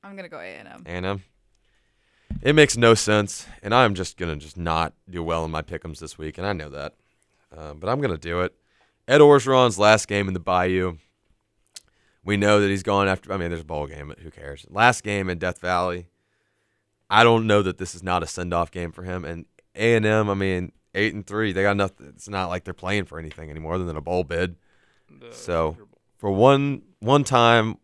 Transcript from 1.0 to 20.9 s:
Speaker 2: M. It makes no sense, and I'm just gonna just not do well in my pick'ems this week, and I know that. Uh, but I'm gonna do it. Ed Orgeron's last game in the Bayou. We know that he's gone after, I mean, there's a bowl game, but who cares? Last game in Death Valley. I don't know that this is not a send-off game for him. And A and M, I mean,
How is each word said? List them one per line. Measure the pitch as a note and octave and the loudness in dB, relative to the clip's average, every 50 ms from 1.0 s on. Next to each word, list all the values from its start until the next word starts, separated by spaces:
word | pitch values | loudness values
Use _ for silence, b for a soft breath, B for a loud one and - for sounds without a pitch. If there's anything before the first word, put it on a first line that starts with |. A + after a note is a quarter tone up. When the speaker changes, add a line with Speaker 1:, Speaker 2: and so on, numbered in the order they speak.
| F2+ | -6
Speaker 2:
M. | F#2+ G2 F#2+ F#2+ _ _ _ _ _ _ _ _ b b b b b b b b b b b b b - - | -6 -8 -8 -10 _ _ _ _ _ _ _ _ b b b b b b b b b b b b b -12 -4
It | - C3 D3 | 0 2 6
makes | D#3 D3 C#3 - | 6 6 4 4
no | A#2 A#2 A2+ A2+ | 4 6 6 6
sense, | G#2+ - G#2+ G#2+ G#2+ G2+ G2 - - - - - - | 6 4 2 2 2 2 -2 -6 -14 -16 -18 -20 -14
and | - G2+ A2+ | -6 0 2
I'm | B2 B2+ A2 G2+ | 4 4 4 2
just | F#2 F#2 - - | -2 -6 -8 -8
gonna | _ F2+ E2+ D#2 | _ -8 -8 -6
just | D2 D2 D#2 - | -8 -10 -16 -12
not | E2+ E2+ E2 D#2+ D#2+ E2 D#2+ _ _ _ - | -8 -4 -2 0 -2 -2 -4 _ _ _ -14
do | F2+ F2 | -10 -8
well | E2 E2 E2+ E2 D#2+ | -4 -4 -2 -2 -4
in | D#2+ | -4
my | D#2+ D#2 | -6 -8
pick'ems | D2+ - E2+ D#2 _ E2 D#2 - | -8 -8 -12 -14 _ -14 -16 -14
this | D#2+ D2+ - - | -16 -18 -14 -12
week, | D#2 D#2 D2+ - | -12 -12 -10 -8
and | F2+ | -6
I | G2+ | -6
know | G2+ E2 D2+ D2 | -6 -6 -8 -12
that. | C#2 C#2+ C#2 D#2 _ _ _ _ _ _ _ _ _ _ _ _ D2+ | -12 -12 -12 -12 _ _ _ _ _ _ _ _ _ _ _ _ -20
Uh, | D#2 D#2 D2+ D2 | -18 -16 -16 -16
but | D#2 F2 F#2+ | -10 -6 -4
I'm | B2 C#3+ | -4 -2
gonna | C#3+ A#2+ F2 D#2 | -2 -4 -4 -4
do | D#2+ E2+ E2+ F2+ | -6 -6 -4 -4
it. | F2+ F2+ _ _ _ _ _ _ _ _ _ _ _ | -4 -4 _ _ _ _ _ _ _ _ _ _ _
Ed | - B2+ D3+ | 2 6 8
Orgeron's | D3+ D3 C#3+ C#3 A2+ C3 C3+ B2+ B2+ A#2+ G2 F#2 | 8 8 8 6 4 2 4 4 4 4 2 4
last | G#2 G#2+ G#2+ G#2+ - | 4 6 6 4 2
game | - G2+ G2+ G2+ F#2+ | -2 -2 -2 -2 -2
in | F#2 | -6
the | F2+ | -6
Bayou. | D#2+ - F2+ F2+ F2+ F#2 F#2 F#2 F#2 F#2 E2+ D#2 _ _ _ _ _ _ _ _ _ _ _ _ _ _ _ - _ _ _ _ _ _ _ _ | -4 -2 0 0 0 0 0 0 -2 -4 -6 -10 _ _ _ _ _ _ _ _ _ _ _ _ _ _ _ -20 _ _ _ _ _ _ _ _
We | _ F2+ G#2 | _ -4 -2
know | G2+ G2+ G#2 G#2 G#2 | 0 2 4 4 4
that | G2+ G2 | 4 2
he's | G2 G2 | 0 -2
gone | F#2 - G2+ G2 G2 G2 | -2 0 0 2 2 0
after, | F#2+ F#2 _ - | 0 -4 _ -8
I | G2 G2 | -6 -6
mean, | F2 E2+ | -4 -6
there's | E2+ E2 | -6 -8
a | D#2 | -8
bowl | D2+ E2 D2+ D2 | -8 -6 -6 -6
game, | C#2+ D#2 D2 C#2+ D2 | -8 -10 -16 -16 -16
but | C#2 _ | -18 _
who | F2 E2 | -20 -20
cares? | - - D2 C#2+ C#2+ C2+ - _ | -20 -18 -16 -16 -16 -16 -18 _
Last | D#2+ G2+ A2+ B2 B2 - | 0 4 4 4 4 2
game | _ G#2+ G#2 G2+ F#2+ F#2 | _ -6 -4 -4 -2 -4
in | F2+ E2 | -4 -4
Death | F2+ F2+ F2 - | -4 -6 -6 -6
Valley. | - F2+ F2+ F2 F2+ F#2 F2 F2+ F2 _ _ _ _ _ _ _ _ _ _ _ _ _ _ _ _ _ _ _ _ _ | -4 -2 -2 0 0 -2 -4 -8 -12 _ _ _ _ _ _ _ _ _ _ _ _ _ _ _ _ _ _ _ _ _
I | G2 G#2+ A#2 | 4 6 6
don't | A#2 A#2 A2+ A2+ | 6 6 4 2
know | A2 G#2 G#2 | 2 2 2
that | G2+ F#2 F2 - | 2 0 -4 -8
this | F#2+ F2 - | -10 -12 -12
is | E2+ | -12
not | F2+ F#2 F2+ F2 | -6 -4 -2 -2
a | E2 | -4
send-off | D2+ - - F2+ F2 E2+ E2+ E2+ - | -4 -8 -10 -6 -4 -2 -2 -4 -4
game | _ F#2 F2 E2+ | _ -12 -12 -12
for | D#2+ - | -12 -14
him. | F2+ F#2 F2+ F#2 E2 | -12 -10 -10 -10 -10
And | D2 E2+ E2+ - _ _ _ _ _ _ | -10 -12 -14 -16 _ _ _ _ _ _
A | - G#2+ A#2 A#2 | -2 0 2 2
and | A2+ G#2+ | 2 2
M, | G#2+ G#2+ A2 G#2+ G#2 | 2 2 2 0 0
I | G2 | -2
mean, | G2 G2 F#2+ F#2 F2+ F2+ - _ _ _ _ | -2 -2 -2 -2 -4 -6 -8 _ _ _ _